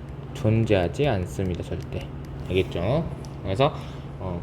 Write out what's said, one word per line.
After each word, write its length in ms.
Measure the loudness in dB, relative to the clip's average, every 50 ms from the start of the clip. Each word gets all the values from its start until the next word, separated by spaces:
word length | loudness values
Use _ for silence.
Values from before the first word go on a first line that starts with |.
| -10 -10 -10 -10 -10 -8 -6
존재하지 760 | 0 2 4 4 4 6 6 6 6 6 4 2 2 2 2
않습니다. 560 | 2 2 0 -2 -2 -2 -2 0 -2 -2 -4
절대. 420 | -4 -6 -6 -6 -6 -6 -8 -8 -8 -8 -10 -10 -10 -10 -8 -4 2
알겠죠? 560 | 2 2 2 2 0 -2 0 2 2 2 0 -2 -4 -8 -8 -10 -10 -6
그래서, 320 | -4 -2 4 4 4 4 4 0 -6 -8 -10 -10 -10 -10 -10 -6
어, 200 | -6 -4 -4 -2